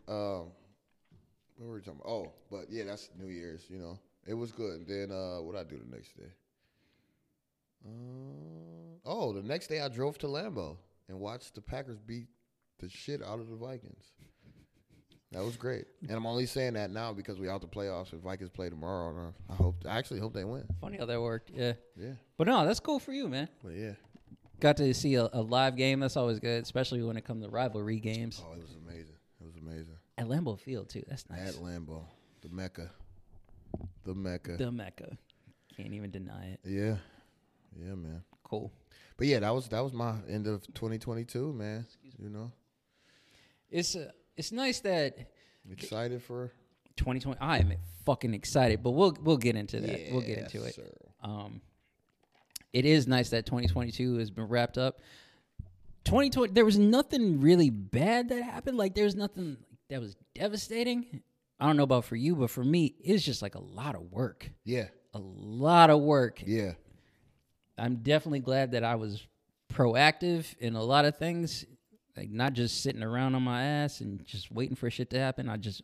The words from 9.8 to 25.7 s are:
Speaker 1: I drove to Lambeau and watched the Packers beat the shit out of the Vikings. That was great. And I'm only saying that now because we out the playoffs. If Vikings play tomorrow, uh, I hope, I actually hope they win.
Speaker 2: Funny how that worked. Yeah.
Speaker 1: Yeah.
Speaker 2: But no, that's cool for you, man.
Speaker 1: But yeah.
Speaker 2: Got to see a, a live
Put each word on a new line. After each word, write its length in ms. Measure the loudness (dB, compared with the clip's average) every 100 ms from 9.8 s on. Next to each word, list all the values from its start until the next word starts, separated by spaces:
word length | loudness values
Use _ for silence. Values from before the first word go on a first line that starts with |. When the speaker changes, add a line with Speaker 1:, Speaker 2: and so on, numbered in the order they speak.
Speaker 1:
I 60 | -6
drove 280 | -4 -4 -4
to 80 | -6
Lambeau 500 | -6 -6 -8 -8 -12 _ _ -16
and 120 | -12
watched 360 | -10 -10 -14 -18
the 60 |
Packers 380 | -12 -10 -10 -14
beat 280 | -12 -12 -14 _ _ _ _ _
the 100 | -16
shit 320 | -14 -10 -10
out 160 | -10 -10
of 100 | -12
the 60 | -12
Vikings. 560 | -12 -12 -16 -20 _ _ -20 _ _ -20 _ _ _ _ _ _ _
That 120 | -10
was 140 | -8 -8
great. 280 | -8 -8 -10 _
And 80 | -10
I'm 140 | -8 -4
only 200 | -4 -4
saying 280 | -2 -4 -4
that 160 | -6
now 200 | -6 -8
because 280 | -10 -10 -8
we 100 | -8
out 100 | -8
the 60 | -8
playoffs. 460 | -8 -6 -6 -10
If 80 | -12
Vikings 280 | -10 -10 -10
play 180 | -10 -10
tomorrow, 640 | -8 -6 -6 -6 -6 -10 -12 -10
uh, 40 |
I 20 | 0
hope, 200 | 0 0 -4
I 120 | -6
actually 220 | -4 -6
hope 120 | -6
they 120 | -6 -8
win. 180 | -8 -8 -8
Speaker 2:
Funny 180 | -8 -8
how 80 | -6
that 160 | -4
worked. 300 | -4 -4 -8
Yeah. 200 | -4 -2 -2 -8 -14
Speaker 1:
Yeah. 160 | -14 -14 -14 0
Speaker 2:
But 100 | 4
no, 180 | 6 4
that's 140 | 2
cool 200 | 0 -2
for 120 | -2
you, 160 | -6 -4
man. 220 | -4 -6 -8
Speaker 1:
But 100 | -12
yeah. 200 | -10 -10 -10 -18 -20 -20 -20 _ 2
Speaker 2:
Got 160 | 4 6
to 160 | 4
see 220 | 2 4 4
a, 120 | 2
a 80 | 0
live 340 | 0 2 2